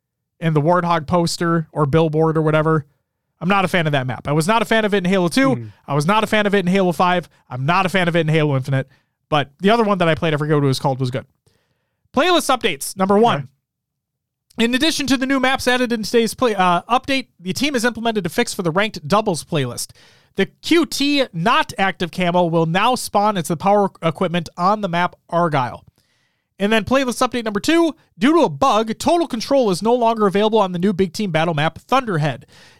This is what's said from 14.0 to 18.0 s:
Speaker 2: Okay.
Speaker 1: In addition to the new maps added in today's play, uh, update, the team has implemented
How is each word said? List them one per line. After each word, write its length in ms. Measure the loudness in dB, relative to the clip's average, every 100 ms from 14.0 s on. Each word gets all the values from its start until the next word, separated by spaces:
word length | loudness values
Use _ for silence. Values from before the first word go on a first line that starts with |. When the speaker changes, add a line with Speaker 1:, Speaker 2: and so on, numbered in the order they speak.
| _ _ _ _ _ -2
Speaker 2:
Okay. 60 | 0
Speaker 1:
In 80 |
addition 320 | 2 0 0 0
to 100 | 0
the 80 |
new 160 | 0 0
maps 260 | 0 0 0
added 240 | 0 0
in 120 | -2
today's 320 | 0 0 0
play, 200 | 0 -2
uh, 280 | 2 2 0
update, 460 | 0 -2 0 -4 -6 _
the 140 | -8
team 180 | -4 -2
has 140 | 0 -2
implemented 400 | -2